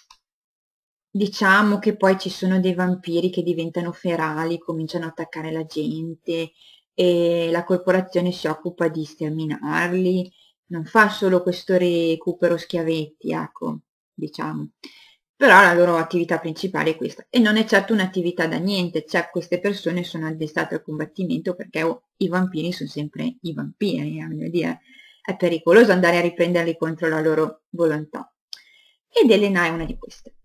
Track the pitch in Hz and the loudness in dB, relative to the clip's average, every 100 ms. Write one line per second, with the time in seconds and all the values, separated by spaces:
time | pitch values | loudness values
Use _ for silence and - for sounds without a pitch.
0 | _ _ _ _ _ _ _ _ _ _ | _ _ _ _ _ _ _ _ _ _
1 | _ 196 208 - 190 196 214 196 214 208 | _ -2 -2 2 4 6 4 2 0 2
2 | 190 190 180 - 185 190 185 175 180 180 | 2 2 -2 -4 0 2 2 0 0 -2
3 | 175 170 180 180 175 165 165 175 170 - | -2 -2 -2 0 0 0 -2 -4 -6 -6
4 | 180 165 156 151 165 170 - 160 160 175 | -4 -2 -2 -2 -4 -4 -6 -6 -4 -6
5 | 165 165 160 160 160 160 160 156 151 160 | -8 -10 -10 -10 -8 -8 -6 -6 -4 -4
6 | 165 160 - 165 160 _ _ _ _ - | -8 -10 -6 -4 -6 _ _ _ _ 0
7 | 180 175 170 170 165 170 175 180 185 185 | 4 4 2 2 0 -2 0 -2 2 0
8 | 185 180 180 180 156 151 - - 165 156 | 0 -2 -2 -4 -6 -6 -8 -4 -4 -4
9 | 151 - 156 156 156 143 143 160 175 185 | -10 -8 -6 -4 -6 -6 -4 -2 -2 0
10 | 180 185 180 _ _ _ - 170 160 226 | 0 0 -4 _ _ _ -12 -10 0 2
11 | 202 - 190 180 180 180 - 180 180 170 | 2 2 0 2 0 -4 0 0 2 0
12 | 165 160 - 170 175 170 - 170 160 160 | 0 -2 -4 -2 0 0 -4 -4 -2 -4
13 | 151 _ 156 156 156 - 165 151 _ _ | -6 _ -6 -6 -8 -10 -10 -10 _ _
14 | _ - - - 156 151 147 _ - - | _ -12 -12 -8 -8 -8 -10 _ -20 -20
15 | - _ _ - 269 190 185 170 175 165 | -20 _ _ 4 8 10 10 6 4 2
16 | 160 175 170 165 165 160 190 151 160 160 | 0 -2 -2 -2 -4 -6 -6 -2 -2 -2
17 | - - - 247 214 220 220 196 196 214 | -6 -10 -2 2 4 4 4 2 2 0
18 | 185 185 175 175 160 165 185 196 175 165 | 0 -2 -4 -2 -2 -2 -2 -2 -2 -4
19 | - 180 - 175 - 180 202 196 170 175 | -4 -4 -2 -6 -4 -4 -2 -4 -4 -4
20 | 175 165 156 160 156 165 160 170 - 156 | -6 -6 -6 -6 -6 -6 -6 -6 -8 -8
21 | 156 - 175 131 180 180 - 160 165 165 | -8 -6 -4 -4 -4 -8 -8 -4 -4 -4
22 | _ - 180 180 185 160 170 175 147 147 | _ -6 -2 0 -2 -4 -6 -6 -8 -8
23 | 151 156 - - 170 151 147 - 208 151 | -10 -6 -8 -6 -10 -8 -10 -4 -4 -2
24 | 147 156 160 156 165 170 156 - _ - | -4 -8 -10 -10 -4 -2 -2 -6 _ -20
25 | - _ - 185 175 165 165 196 202 185 | -20 _ -8 -2 0 0 6 8 8 6
26 | 175 175 175 175 170 175 165 160 160 160 | 4 2 0 0 0 0 0 -2 -4 -4
27 | 165 156 160 156 156 156 _ 165 165 151 | -2 0 0 0 -2 -4 _ -2 0 0
28 | 151 156 - _ - - _ _ _ _ | -6 -12 -16 _ -20 -20 _ _ _ _
29 | _ 480 262 220 202 185 165 165 160 - | _ 4 6 6 4 0 0 -2 -6 -10
30 | - - - - | -14 -20 -20 -20